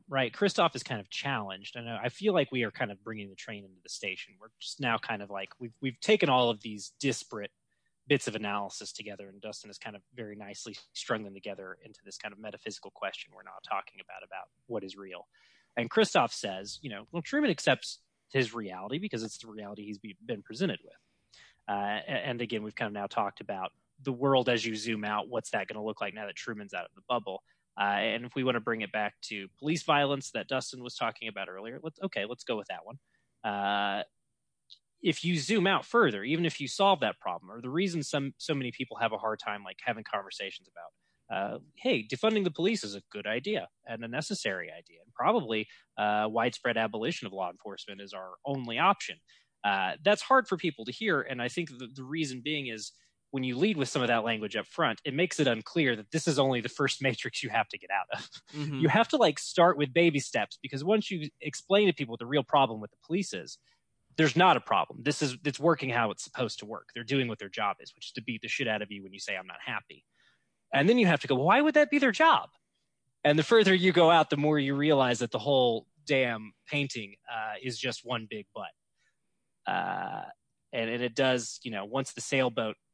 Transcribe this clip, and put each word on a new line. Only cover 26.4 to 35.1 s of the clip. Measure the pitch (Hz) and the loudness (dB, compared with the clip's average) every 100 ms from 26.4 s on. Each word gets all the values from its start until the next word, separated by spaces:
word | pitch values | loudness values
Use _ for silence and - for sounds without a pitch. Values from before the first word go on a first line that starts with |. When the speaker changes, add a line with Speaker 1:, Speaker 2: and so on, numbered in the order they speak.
| - 104 101 | -10 -10 -8
Speaker 1:
out | 92 85 | -10 -10
of | _ | _
the | - | -2
bubble? | 123 101 92 _ _ _ - | -2 -2 -10 _ _ _ -2
Uh, | |
and | 101 101 110 113 123 | 0 2 0 -2 -4
if | 139 | -2
we | |
wanna | 131 120 | 0 0
bring | 110 113 | 0 -4
it | 101 | -2
back | 107 104 - | -2 -4 -6
to | - 104 95 - | -12 -10 -12 -6
police | 147 165 | -2 0
violence | - 147 143 139 - | 2 4 4 0 -4
that | 113 - | -8 -4
Dustin | 131 - 127 | -4 -4 -10
was | 123 - | -10 -4
talking | 117 - 113 | -4 -4 -8
about | 101 95 | -8 -8
earlier, | 92 110 135 | -10 -12 -10
let's, | 160 - | -12 -8
okay, | 196 107 104 | -6 -4 -6
let's | 123 | -6
go | - 110 | -6 -6
with | 98 | -6
that | 87 92 | -12 -12
one. | 131 _ _ _ _ | -18 _ _ _ _
Uh, | 107 101 101 101 101 101 - _ _ _ _ _ _ - _ _ | -4 -2 0 0 0 -2 -6 _ _ _ _ _ _ -20 _ _
if | 196 | -2